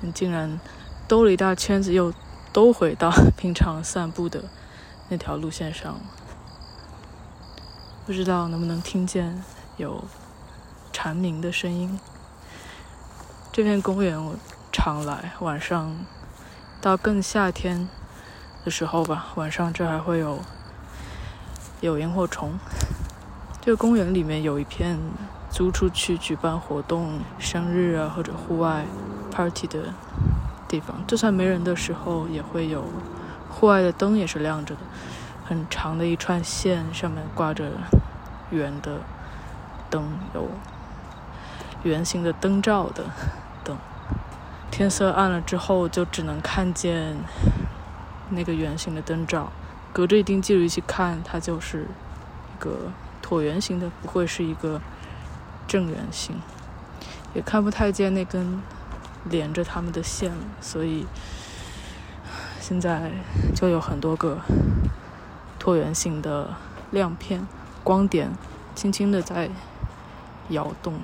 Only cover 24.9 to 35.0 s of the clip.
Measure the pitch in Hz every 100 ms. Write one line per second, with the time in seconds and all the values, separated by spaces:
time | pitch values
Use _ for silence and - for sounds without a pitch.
24.9 | 170 160 - 202 - - - 185 180 190
25.9 | 175 - 170 - 156 170 165 - 147 143
26.9 | 170 165 151 - - - 170 175 175 180
27.9 | 165 156 156 165 165 - 170 165 156 151
28.9 | - - - - - 175 165 170 156 160
29.9 | 180 - - - - - - - 160 156
30.9 | - 196 226 220 190 185 185 175 170 -
31.9 | 170 - 170 160 156 147 165 160 151 -
32.9 | 170 - - - - - - 214 196 180
33.9 | 165 202 214 175 160 151 156 147 151 180
34.9 | -